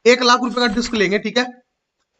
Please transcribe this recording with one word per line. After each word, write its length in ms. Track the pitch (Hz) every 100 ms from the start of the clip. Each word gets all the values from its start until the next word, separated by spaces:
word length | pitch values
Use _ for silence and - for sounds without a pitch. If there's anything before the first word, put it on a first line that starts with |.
एक 180 | 226 254
लाख 180 | 247 247
रुपए 180 | 240 247
का 60 | 240
रिस्क 280 | 240 240
लेंगे, 240 | 226 185 208
ठीक 200 | 214 247
है। 60 | 247 - _ _ _ _ _